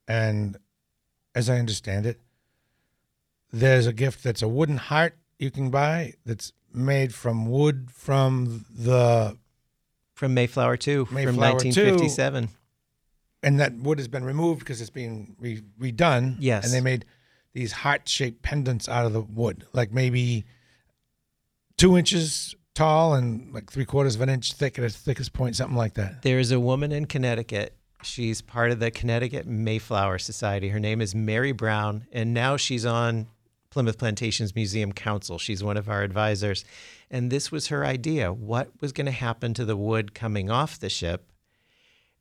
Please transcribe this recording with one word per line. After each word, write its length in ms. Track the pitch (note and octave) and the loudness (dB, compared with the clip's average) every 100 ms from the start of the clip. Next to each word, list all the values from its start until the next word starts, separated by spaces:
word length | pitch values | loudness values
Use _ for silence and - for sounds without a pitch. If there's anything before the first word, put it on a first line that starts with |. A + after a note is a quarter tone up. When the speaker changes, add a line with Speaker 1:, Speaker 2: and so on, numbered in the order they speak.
| - | -2
Speaker 1:
And 500 | A2+ A2 G#2 G#2 G2 _ _ _ _ _ _ _ | 0 2 0 -2 -6 _ _ _ _ _ _ _
as 160 | A#2+ A2+ | -2 0
I 80 | B2 | 2
understand 480 | A#2 G2+ - G2 A2 | 0 -4 -4 -2 -2
it, 140 | A#2 _ _ _ _ _ _ _ _ _ _ _ _ - | -4 _ _ _ _ _ _ _ _ _ _ _ _ -10
there's 340 | A2+ C3 C3 A#2 | 2 6 6 4
a 60 | |
gift 300 | A2 C3+ - | 2 -2 -2
that's 200 | B2+ A2 | -4 -2
a 60 | A2 | 0
wooden 280 | B2+ D#3 C#3 | 0 0 0
heart 400 | - D3+ E3 - _ - | 0 2 2 -2 _ -8
you 120 | C3+ | -6
can 200 | C3+ C3+ | -4 -2
buy 440 | C3+ D3 E3 D3 - | 2 2 0 -4 -10
that's 280 | A#2+ A2 - _ _ | -8 -8 -8 _ _
made 420 | A#2 C3 C#3 C3 | -2 0 2 0
from 360 | G#2+ B2 A2+ A2+ | -2 -2 -2 0
wood 380 | C3 D3+ C3+ B2+ | 2 2 2 -6
from 720 | - - C3+ C3 C3 B2 A#2 - | -10 0 4 4 2 -2 -6 -12
the 640 | A2+ A#2 B2+ A#2+ A#2 G#2+ - _ _ _ _ _ _ _ | -4 2 4 6 4 2 -4 _ _ _ _ _ _ _
Speaker 2:
From 200 | - C3+ | -4 0
Mayflower 420 | B2 B2 - B2 B2 | 2 2 2 2 2
two, 280 | - C#3+ A#2+ | 0 0 0
from 80 | C3 | 0
Speaker 1:
Mayflower 420 | C3 B2 C3+ C3 | 0 4 4 4
two. 100 | B2+ | 2
Speaker 2:
nineteen 40 | |
fifty-seven. 760 | D3 G#3 F3+ D#3+ C#3 C3+ C#3 A2 - _ _ _ _ _ _ _ - | 4 6 6 2 0 -2 -2 -6 -8 _ _ _ _ _ _ _ -2
Speaker 1:
And 200 | C#3+ C#3 | 2 4
that 120 | C#3 | 2
wood 260 | A#2+ C3+ D3+ | 0 -2 -2
has 100 | B2 | -2
been 160 | C3 | -6
removed 340 | B2+ C#3+ E3+ D3+ | -4 0 0 0
because 220 | - A#2 | -6 -10
it's 100 | A2 | -10
being 460 | C3+ A#2+ A2 G2+ - | -10 -10 -10 -14 -12
re-, 240 | A#2+ A2 G#2+ - | -10 -10 -12 -8
redone. 600 | C3 A2+ E3+ B2+ C3 B2 | -4 2 4 4 2 0
Speaker 2:
Yes. 240 | C3 A2 | 0 2
Speaker 1:
And 100 | A2+ | 2
they 60 | B2+ | 2
made 240 | B2+ B2+ - _ _ _ _ | 2 0 -4 _ _ _ _
these 180 | C3 A2+ | -8 -6
heart-shaped 720 | - C#3+ C#3+ - - B2+ A#2 | -4 -2 -2 -2 -2 -2 -4
pendants 460 | - D3 C3 A#2 - | -4 -2 0 -2 -2
out 180 | A#2+ A#2 | 0 0
of 60 | |
the 80 | A2 | 0
wood, 440 | G#2+ G#2+ A#2 - - | -4 -2 -2 -2 -4
like 200 | C3 A2 | -2 0
maybe 520 | B2 B2+ B2 A#2+ A#2 - _ _ _ _ _ _ _ _ _ _ _ _ - | 0 2 2 2 0 -4 _ _ _ _ _ _ _ _ _ _ _ _ 6
two 200 | F#3 F3+ | 8 8
inches 600 | E3 F3+ D#3 - - - _ | 6 2 0 -4 -8 -14 _
tall 400 | - D#3 D#3 E3 | 2 4 6 4
and, 400 | C#3 A#2+ A2+ C3 | 4 2 -2 -6
like, 160 | - - | -14 -8
three 140 | C3+ | -6
quarters 320 | C3 C#3 C#3 A2 | 0 2 2 2
of 60 | |
an 60 | C3 | 0
inch 260 | C3 - | 0 -2
thick 220 | - C#3 - | -2 -4 -2
at 80 | |
its 120 | A#2+ - | -4 -4
thickest 380 | - B2+ C3 | -4 -4 -4
point, 200 | - B2+ | -2 -2
something 220 | A#2 B2+ B2 | -2 -2 0
like 180 | A2 | 0
that. 280 | - G2 - | -2 -6 -2
Speaker 2:
There's 280 | C3+ B2+ A#2+ | 0 2 4
a 80 | B2+ | 2
woman 320 | A#2+ C3 D3 | 2 0 0
in 140 | D3 | -2
Connecticut. 680 | D3 C#3+ B2+ A#2 A2+ G#2 G#2+ - _ _ | -4 -2 0 -2 -4 -4 -6 -10 _ _
She's 400 | - - A#2 G#2+ | -12 -4 -4 -4
part 300 | - B2 A#2 | -6 0 0
of 80 | A#2+ | 2
the 100 | A#2 | -2
Connecticut 560 | - A#2+ A#2 B2 C3 - | -2 0 0 -2 -6 -4
Mayflower 720 | A2 A2 A2 - G#2 G2 F#2 | -2 -2 -2 -2 0 0 0
Society. 520 | - A2 G#2+ G2 F#2+ | -6 -4 -2 -2 -2
Her 100 | G#2 | -2
name 200 | G#2 A2 | 0 0
is 140 | G#2+ | -2
Mary 380 | G#2 A2 A2 C#3 | -2 0 0 0
Brown, 560 | B2 A2 G#2+ G#2+ G#2+ - | -2 0 0 -2 -4 -8
and 240 | A#2+ A#2 | -4 -2
now 220 | A#2 C3 C#3 | 0 0 0
she's 280 | - B2 | -2 -2
on 440 | A#2 A#2 A#2 A2+ A2 _ _ _ _ | 0 0 0 -2 -6 _ _ _ _
Plymouth 280 | C#3 A#2 A2 | 0 0 0
Plantation's 580 | A#2 G#2 - - G#2 A2+ | -2 -2 -2 -2 -2 -2
Museum 360 | G#2 G#2+ G2+ | -2 -2 -4
Council. 460 | G2+ G#2+ G#2 - E2+ | -4 -4 -4 -4 -8
She's 240 | - F#2+ | -6 -4
one 140 | G#2 G#2 | -4 -4
of 120 | G2+ | -4
our 140 | G2+ | -2
advisors. 640 | G2+ F#2+ G#2+ G#2 G#2 F#2 - - - - - | -2 0 0 0 -2 -4 -8 -20 -20 -20 -10
And 220 | B2+ B2 | -4 -2
this 220 | C3+ - | -2 -4
was 160 | D#3 - | -6 -4
her 180 | C#3+ C#3+ | -2 -2
idea. 460 | C3 C#3+ D#3 F#2+ | -2 -2 -2 -2
What 380 | A2 G#2 A#2 C#3 - | -4 -4 -4 -4 -8
was 100 | D3 | -8
gonna 220 | C3 C#3 | -4 -6
happen 420 | B2+ A#2+ A2+ A#2+ | -4 -4 -4 -4
to 100 | A2+ | -2
the 120 | A2 G#2 | -2 -2
wood 360 | G#2 A2 G#2 | 0 -2 -2
coming 380 | - A#2 G#2 F#2+ | -6 -4 -2 0
off 300 | A#2+ D#3 - | 0 -2 -4
the 100 | G2 | -6
ship? 340 | - E2+ F2+ _ _ _ _ _ _ _ _ _ _ | -4 -4 -4 _ _ _ _ _ _ _ _ _ _